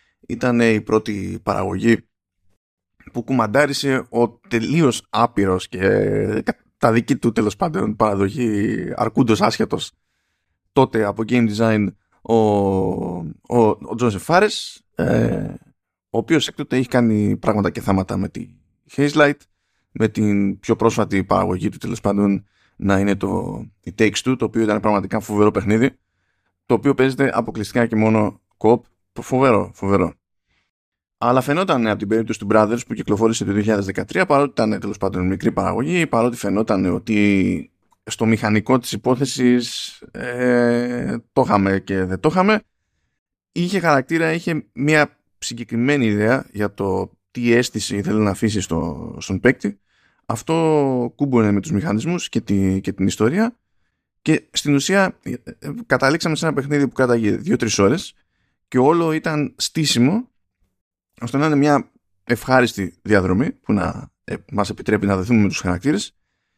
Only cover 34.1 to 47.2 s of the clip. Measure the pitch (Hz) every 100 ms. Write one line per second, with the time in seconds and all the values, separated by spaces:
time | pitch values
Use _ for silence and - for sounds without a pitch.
34.1 | - 185 139 143 - 110 101 101 - 98
35.1 | 92 90 95 117 101 92 90 143 175 160
36.1 | 117 120 - 101 98 110 98 92 87 -
37.1 | 104 104 95 95 85 - _ _ _ -
38.1 | - 113 110 110 107 104 131 - 101 123
39.1 | 127 135 135 123 123 120 - - - -
40.1 | - 123 123 123 123 120 120 123 123 127
41.1 | 120 - - 131 104 98 98 - 95 92
42.1 | 92 156 180 190 214 - _ _ _ _
43.1 | _ _ _ _ 170 180 190 165 139 127
44.1 | 160 160 165 170 156 - - 143 156 147
45.1 | _ _ - - 117 113 117 127 147 113
46.1 | 104 107 131 - 101 104 - 98 95 95
47.1 | _